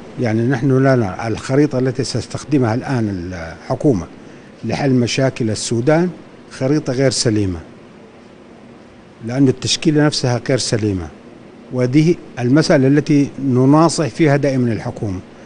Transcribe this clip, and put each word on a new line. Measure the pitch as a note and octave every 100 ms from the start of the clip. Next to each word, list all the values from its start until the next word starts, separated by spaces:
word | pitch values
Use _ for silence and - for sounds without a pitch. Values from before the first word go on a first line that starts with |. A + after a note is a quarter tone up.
| - -
يعني | A#2+ A2
نحن | A#2+ C3 C#3 C3
لا | C3+ B2+
نرى | G2+ F2+ A#2
الخريطة | G#2 - C3+ D3 C3
التي | C3 B2
ستستخدمها | A#2+ B2 - - - C#3+ A#2+
الآن | B2 - B2+ G#2+
الحكومة | F#2+ F2 F#2 E2 D#2+ - C3 D3+ G2+ D#2+ - - - - -
لحل | A2 - C#3+
مشاكل | B2+ A#2 - C3 - A2+
السودان | G#2 - A#2 B2+ D#3 F3+ D#3+ - - -
خريطة | - C3 D3+ -
غير | B2+ C3+
سليمة، | A2+ A#2+ G#2+ G2 E2+ D#2 - - - - - - - - - - - - - - - A2+
لأن | C3 C3+
التشكيلة | - A#2 - D#3+ D3+ D3
نفسها | - C3 A#2+ -
غير | B2+
سليمة، | - A2+ G#2+ F#2 D#2 - - - - - -
وهذه | B2+ B2+ C#3+ D#3+ E3+ - -
المسألة | B2 D3 D#3 D#3 C3
التي | D3 D3+ C#3+ B2+ -
نناصح | C#3 B2 C3 D3+ E3 - C#3+
فيها | - D#3 C#3
دائمًا | C#3 C3 A#2+
الحكومة. | A2 B2 - G#2+ F2+ - -